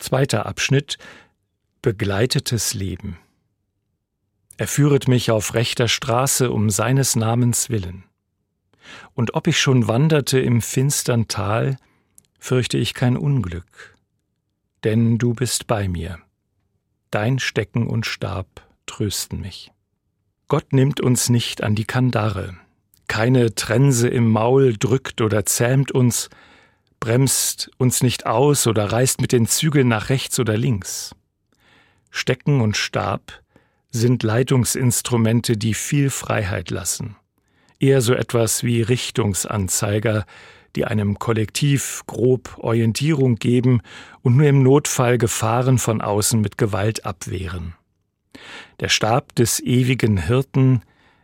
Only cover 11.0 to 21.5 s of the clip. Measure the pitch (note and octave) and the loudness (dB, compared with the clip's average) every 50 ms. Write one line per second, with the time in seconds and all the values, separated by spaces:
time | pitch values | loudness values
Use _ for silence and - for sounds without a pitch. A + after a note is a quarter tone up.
11 | - - B2 A#2 A2 - - - F#2+ G2 G#2+ A#2 C3 C3+ C3+ - _ _ _ _ | -2 0 0 0 0 -2 -4 -6 -4 -2 -2 0 0 -2 -4 -6 _ _ _ _
12 | _ _ _ _ _ _ _ _ - - C3 B2+ A#2 - - C3+ B2 - - - | _ _ _ _ _ _ _ _ -6 -2 0 0 0 0 -2 -2 -2 -2 -2 -2
13 | C3 B2 B2 - - C#3+ C#3+ C3 G2 F2 E2 E2 - - _ - - - _ _ | 0 0 0 0 0 0 0 0 -2 -4 -8 -10 -14 -16 _ -20 -20 -20 _ _
14 | _ _ _ _ _ _ _ _ _ _ _ _ _ _ _ _ - A2 A2 A#2 | _ _ _ _ _ _ _ _ _ _ _ _ _ _ _ _ -2 0 2 2
15 | A#2 A2+ A#2 G#2+ A#2+ A#2+ A#2 - B2+ A2+ - - - - A#2+ G#2 G2+ F#2+ F2+ D#2+ | 2 2 2 2 0 0 0 -2 -4 -4 -4 -6 -2 -2 -2 -2 -2 -4 -4 -6
16 | D#2+ E2 F2 - - _ _ _ _ _ _ _ _ _ _ _ _ _ _ _ | -6 -8 -12 -14 -18 _ _ _ _ _ _ _ _ _ _ _ _ _ _ _
17 | _ _ - G#2+ G#2+ A#2+ C3+ B2 - - - A#2+ G#2 - - A#2+ A#2 - A2+ A#2 | _ _ -4 -2 0 0 0 -2 -4 -4 -4 -4 -4 -2 -2 -4 -2 -2 -2 -4
18 | A2 - - - A#2 G2+ F#2 F#2+ F#2+ - _ - - _ _ _ _ - - - | -4 -6 -8 -8 -8 -6 -6 -8 -8 -10 _ -20 -20 _ _ _ _ -18 -8 -4
19 | A2 G2+ - - - - - E2 F#2 F#2+ - - - - _ _ _ _ _ _ | -4 -4 -4 -6 -8 -8 -8 -10 -10 -10 -12 -16 -20 -20 _ _ _ _ _ _
20 | _ _ _ _ _ _ _ _ _ _ C#3 D3+ - _ - C3+ C3 C#3+ C#3 - | _ _ _ _ _ _ _ _ _ _ -2 -2 -2 _ 2 2 2 2 0 0
21 | - B2+ B2 - - - A#2+ A#2+ - - | 0 0 2 2 2 2 2 2 0 -2